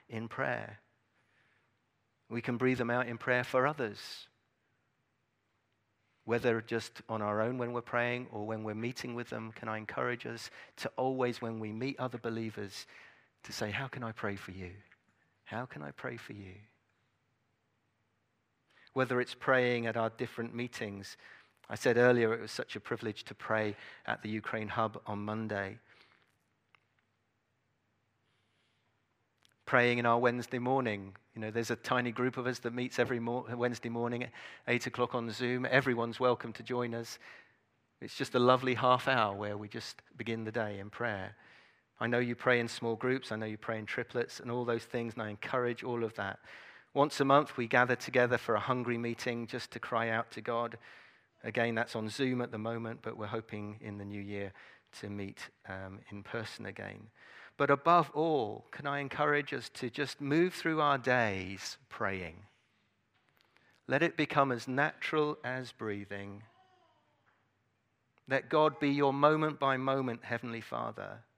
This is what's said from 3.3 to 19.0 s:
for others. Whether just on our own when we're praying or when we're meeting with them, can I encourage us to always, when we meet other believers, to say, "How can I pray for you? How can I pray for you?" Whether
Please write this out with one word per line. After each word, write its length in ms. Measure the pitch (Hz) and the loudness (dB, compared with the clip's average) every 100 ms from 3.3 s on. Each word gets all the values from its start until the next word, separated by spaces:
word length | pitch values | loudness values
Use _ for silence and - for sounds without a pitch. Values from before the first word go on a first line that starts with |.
| 123 | 2
for 240 | 123 131 139 | 4 4 4
others. 600 | 151 113 101 - - - _ _ _ _ _ _ _ _ _ _ _ _ _ _ _ _ _ _ _ | 2 -4 -6 -12 -14 -18 _ _ _ _ _ _ _ _ _ _ _ _ _ _ _ _ _ _ _
Whether 380 | - 117 127 113 | 0 2 4 2
just 400 | 110 117 - - - | 0 -2 -4 -12 -6
on 120 | 110 | -2
our 200 | 104 104 | 0 2
own 160 | 113 127 | 2 0
when 160 | 120 | -2
we're 80 | 120 | -4
praying 460 | 117 120 120 123 123 | -2 0 0 -2 -6
or 140 | 107 107 | -8 -6
when 180 | 110 | -4
we're 120 | 110 107 | -4 -4
meeting 380 | 120 - 123 | -4 -6 -6
with 160 | 120 120 | -6 -6
them, 220 | 117 110 | -8 -10
can 160 | 113 113 | -8 -6
I 100 | 110 | -6
encourage 480 | 107 - 123 120 117 | -6 -4 -2 -4 -6
us 260 | 117 - - - - | -10 -12 -16 -18 -8
to 140 | - - | -6 -2
always, 460 | 131 131 123 113 | 0 2 0 0
when 180 | 117 113 | -4 -4
we 140 | 107 | -6
meet 260 | 110 135 139 | -4 -4 -4
other 200 | 127 120 | -6 -4
believers, 680 | 117 113 110 104 98 - - - - - _ _ | -4 -4 -4 -6 -10 -10 -16 -20 -20 -20 _ _
to 80 | - | -10
say, 200 | - 107 | -4 -4
"How 160 | 107 135 | -4 -6
can 160 | 127 | -6
I 80 | 117 | -8
pray 240 | - 107 98 | -4 -4 -4
for 160 | - | -8
you? 220 | 92 90 98 - _ _ _ _ _ - | -12 -12 -14 -20 _ _ _ _ _ -10
How 200 | 110 127 | -8 -8
can 160 | 147 | -10
I 100 | 147 | -12
pray 260 | - 127 117 | -10 -8 -8
for 160 | - | -12
you?" 200 | 101 95 95 107 _ _ _ _ _ _ _ _ _ _ _ _ _ _ _ _ _ _ _ _ _ - | -14 -14 -16 -20 _ _ _ _ _ _ _ _ _ _ _ _ _ _ _ _ _ _ _ _ _ -6
Whether 260 | 131 | 0